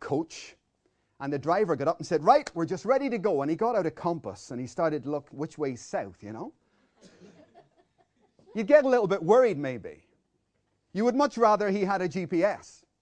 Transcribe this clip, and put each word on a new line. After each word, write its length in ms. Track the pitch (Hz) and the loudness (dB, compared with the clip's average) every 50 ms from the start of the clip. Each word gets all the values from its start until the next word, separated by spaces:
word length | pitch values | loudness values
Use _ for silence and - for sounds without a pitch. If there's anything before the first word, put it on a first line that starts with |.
coach, 560 | - - 143 143 - - - - - - - _ _ _ _ _ _ _ _ _ _ _ _ - | -8 -4 -4 -4 -4 -6 -10 -18 -18 -20 -20 _ _ _ _ _ _ _ _ _ _ _ _ -12
and 120 | 139 143 147 | -8 -6 -6
the 60 | 139 | -4
driver 360 | 127 151 170 202 214 175 160 | -2 0 0 0 0 0 -2
got 140 | 135 139 151 | 0 0 -2
up 100 | 170 - | -2 -2
and 80 | 165 | -4
said, 160 | - 180 151 147 | -4 -4 2 6
"Right, 260 | 196 262 302 285 - - | 6 6 6 4 -2 -6
we're 100 | 170 165 | -6 -4
just 200 | 147 185 175 - | -4 -4 -4 -2
ready 260 | 202 262 262 285 269 | 0 0 0 0 -2
to 80 | 240 220 | -2 -2
go." 240 | 170 208 175 139 139 | 0 0 0 0 0
And 80 | 147 | -2
he 60 | 165 | -2
got 180 | 160 220 233 247 | -2 -2 -2 0
out 120 | 214 175 | 0 -2
a 40 | 160 | -2
compass 600 | 151 - - 175 170 156 - 107 95 - - - 135 | -4 -4 -4 -4 -4 -4 -6 -10 -12 -12 -14 -12 -10
and 80 | 123 | -10
he 80 | 127 120 | -10 -8
started 340 | - - 170 160 151 147 117 | -4 -2 -2 -2 -2 -4 -6
to 80 | 139 | -6
look 180 | 147 147 139 _ - | -8 -8 -8 _ -10
which 260 | 131 151 156 - - | -10 -10 -10 -8 -6
way 160 | 151 139 127 | -6 -6 -6
south, 480 | 113 - - - 185 120 98 92 - - | -8 -10 -8 -8 -8 -8 -8 -12 -16 -16
you 100 | 104 110 | -14 -12
know. 200 | 110 175 277 - _ _ _ _ _ _ _ _ _ 202 196 - _ 180 202 - - - _ _ - - _ _ 320 _ _ _ _ _ _ _ _ _ _ _ _ _ - - | -12 -12 -14 -16 _ _ _ _ _ _ _ _ _ -20 -20 -20 _ -20 -20 -20 -20 -20 _ _ -20 -20 _ _ _ _ _ _ _ _ _ _ _ _ _ _ _ _ -10 -8
You'd 140 | 208 220 196 | -4 4 6
get 160 | 285 302 277 | 6 6 6
a 40 | 269 | 6
little 200 | 254 247 214 175 | 4 4 4 2
bit 120 | 196 190 | 0 0
worried, 380 | 160 160 214 254 262 233 180 139 | 4 6 6 6 6 6 2 0
maybe. 460 | 143 131 127 117 85 85 76 - _ _ _ _ _ _ _ _ _ _ _ _ _ _ _ _ _ _ - | -4 -6 -6 -8 -10 -14 -16 -18 _ _ _ _ _ _ _ _ _ _ _ _ _ _ _ _ _ _ -4
You 120 | 185 220 | -2 0
would 120 | 240 233 | 0 2
much 200 | 262 285 277 - | 2 0 0 2
rather 340 | 226 233 214 214 196 208 202 | 2 4 4 4 4 2 0
he 140 | 190 208 196 | -2 0 0
had 160 | 185 196 190 185 | -2 -2 -2 -2
a 60 | 180 | -4
G 160 | 135 190 180 | -4 -6 -6
P 200 | 143 185 165 175 | -2 0 0 0
S, 400 | 208 190 - - - - - _ _ _ _ | 0 0 -4 -12 -20 -20 -20 _ _ _ _